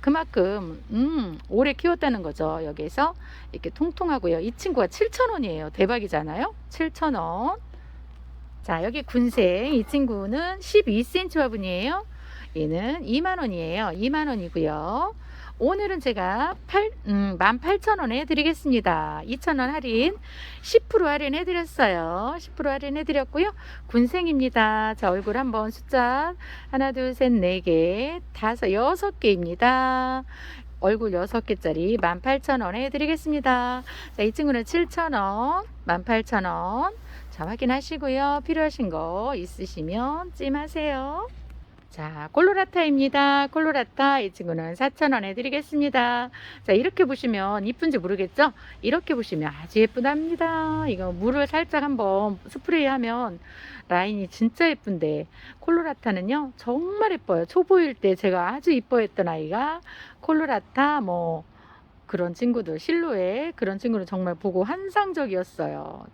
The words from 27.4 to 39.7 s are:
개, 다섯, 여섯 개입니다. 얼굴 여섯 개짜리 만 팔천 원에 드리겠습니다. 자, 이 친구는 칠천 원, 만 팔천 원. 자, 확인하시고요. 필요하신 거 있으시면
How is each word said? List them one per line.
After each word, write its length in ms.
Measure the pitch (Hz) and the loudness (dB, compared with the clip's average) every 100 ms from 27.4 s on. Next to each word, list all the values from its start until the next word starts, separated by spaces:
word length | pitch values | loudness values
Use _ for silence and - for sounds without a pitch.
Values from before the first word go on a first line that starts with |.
| 180 185 | 4 0
개, 640 | 185 165 165 196 269 339 - | 4 4 4 2 -2 -6 -10
다섯, 400 | - 220 233 208 | -4 -2 0 0
여섯 480 | 196 254 359 403 - | 2 2 2 -2 0
개입니다. 1040 | 226 190 170 175 240 262 262 254 254 262 262 - - - - - | 2 2 0 2 4 4 2 2 0 -4 -6 -16 -16 -16 -16 -2
얼굴 320 | 190 214 220 | 2 2 0
여섯 340 | 175 190 233 - | -2 0 -2 -2
개짜리 520 | 202 165 156 175 226 | -2 0 0 0 2
만 240 | 175 175 | 2 0
팔천 400 | 247 269 - 262 | 0 0 2 0
원에 280 | 202 202 269 | 0 -4 -4
드리겠습니다. 920 | 277 294 320 311 294 269 247 247 254 254 - - - | -2 -2 -2 0 0 2 2 2 -4 -8 -14 -14 0
자, 80 | |
이 80 | 214 | 0
친구는 320 | 220 302 247 | 2 0 0
칠천 480 | 226 339 339 - 330 | 0 0 0 0 0
원, 540 | 262 196 202 254 349 427 - | 0 0 0 0 0 -4 -12
만 220 | - 175 185 | -2 -2 2
팔천 400 | 226 220 220 185 | 0 2 -2 0
원. 480 | 170 175 220 349 440 - - - | -4 -4 -2 -2 -4 -16 -16 -16
자, 140 | - 160 | -10 -8
확인하시고요. 960 | 233 262 262 277 320 277 262 277 285 285 | -2 0 0 -2 -6 -2 0 0 0 -2
필요하신 440 | 320 311 - 220 | 0 0 0 -4
거 460 | 160 165 180 233 262 | -4 -4 -4 -4 -4
있으시면 960 | 175 - 185 | -8 -10 -10